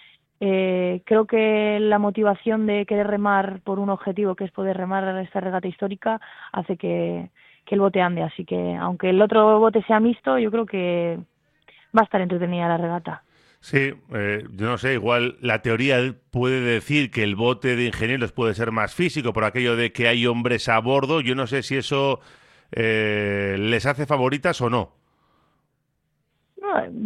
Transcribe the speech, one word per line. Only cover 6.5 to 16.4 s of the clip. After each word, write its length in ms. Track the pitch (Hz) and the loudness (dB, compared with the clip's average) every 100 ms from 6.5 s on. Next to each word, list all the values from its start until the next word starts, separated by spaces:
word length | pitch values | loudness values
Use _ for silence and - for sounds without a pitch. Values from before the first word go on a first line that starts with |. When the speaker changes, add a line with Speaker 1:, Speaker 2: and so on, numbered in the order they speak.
Speaker 1:
hace 240 | - 175 170 | -6 -4 -4
que, 520 | 180 170 170 175 180 _ - _ | -2 -2 -2 -4 -10 _ -20 _
que 100 | - | -4
el 60 | 202 | 0
bote 200 | 196 185 | 2 2
ande. 200 | 180 175 | 0 0
Así 220 | 160 - | -4 -6
que, 320 | 165 180 175 175 | -6 -4 -4 -4
aunque 340 | 175 180 185 | -4 -2 2
el 100 | 185 | 4
otro 380 | 208 220 214 214 | 6 6 6 6
bote 240 | 220 220 | 4 2
sea 160 | - 214 | 2 4
mixto, 400 | 226 233 - 262 | 4 2 0 0
yo 140 | 220 | 0
creo 140 | 226 220 | -2 -4
que 520 | 190 175 175 170 170 175 _ _ _ _ - _ 220 | -4 -2 -2 -2 -6 -10 _ _ _ _ -20 _ 2
va 60 | |
a 20 | |
estar 160 | 214 196 | 2 0
entretenida 480 | 180 180 175 175 170 | 0 -2 -2 -2 0
la 80 | 170 | 0
regata. 460 | 170 175 165 156 _ _ _ _ | -2 -4 -8 -12 _ _ _ _
Speaker 2:
Sí, 360 | - 139 135 - - | -4 0 0 -4 -10
eh, 300 | 117 101 104 104 | -4 -2 -4 -6
yo 140 | 95 110 | -6 -4
no 100 | 123 | -2
sé, 140 | 127 | -2
igual 460 | 123 107 120 123 - | -2 0 0 0 -2
la 200 | 123 110 | -2 0
teoría 340 | 120 113 135 127 131 - _ | 0 0 2 2 0 -6 _
puede 300 | 123 | -2